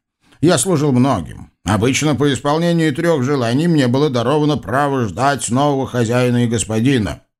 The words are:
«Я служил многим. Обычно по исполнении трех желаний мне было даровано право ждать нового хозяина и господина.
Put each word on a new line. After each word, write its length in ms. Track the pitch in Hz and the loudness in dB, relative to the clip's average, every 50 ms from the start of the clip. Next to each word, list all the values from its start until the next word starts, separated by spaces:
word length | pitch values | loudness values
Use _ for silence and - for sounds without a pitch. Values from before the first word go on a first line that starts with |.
| _ _ _ _ _ _ _ - | _ _ _ _ _ _ _ -2
«Я 180 | - 160 180 143 | 0 2 2 2
служил 340 | - 190 180 143 143 151 131 | 0 0 0 0 0 2 2
многим. 580 | 123 123 139 131 98 80 62 53 50 - - _ _ - | 2 2 2 0 -2 -4 -8 -12 -18 -20 -20 _ _ -4
Обычно 500 | 82 101 104 101 127 135 - 143 156 147 | -2 -2 0 2 0 0 0 0 -2 0
по 180 | 107 143 147 135 | 0 0 0 0
исполнении 580 | 117 - 143 147 160 170 175 170 170 160 156 | -2 -2 -2 -2 0 0 0 2 2 2 0
трех 320 | 135 143 165 170 170 151 123 | 0 0 0 0 2 2 0
желаний 440 | 131 147 139 120 113 117 135 160 | 0 0 0 0 0 0 0 2
мне 220 | 175 170 151 135 123 | 2 2 2 2 2
было 220 | 120 135 147 151 | 2 2 0 0
даровано 460 | 127 123 113 120 147 156 147 147 147 | 0 0 0 0 0 0 2 0 -2
право 500 | 117 - 90 110 135 147 143 139 135 120 | -2 -4 -4 -2 -2 0 0 0 -2 -2
ждать 420 | 107 87 95 127 139 143 123 - - | -4 -4 -2 -2 -2 -2 -2 -4 -4
нового 360 | 110 131 143 147 143 135 131 | -2 0 0 0 0 -2 -4
хозяина 580 | 113 - 123 120 107 117 123 127 123 120 120 120 | -4 -2 -2 -2 0 0 0 2 2 2 2 2
и 40 | 117 | 0
господина. 720 | 117 113 - - 110 110 113 135 143 123 104 87 67 - _ _ _ _ | 0 -2 -2 -2 -2 0 2 2 2 2 0 -2 -6 -10 _ _ _ _